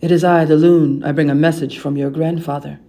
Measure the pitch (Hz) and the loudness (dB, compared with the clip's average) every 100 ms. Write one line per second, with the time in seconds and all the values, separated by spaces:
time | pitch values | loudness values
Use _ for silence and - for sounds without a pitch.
0 | 165 170 175 175 160 151 170 175 151 139 | 2 2 2 2 4 4 6 4 2 -2
1 | 143 143 147 139 156 160 139 - 143 143 | -4 -2 0 2 0 0 -6 -8 -8 -4
2 | 139 139 160 170 165 143 143 143 | -6 -4 -4 -4 -6 -10 -10 -18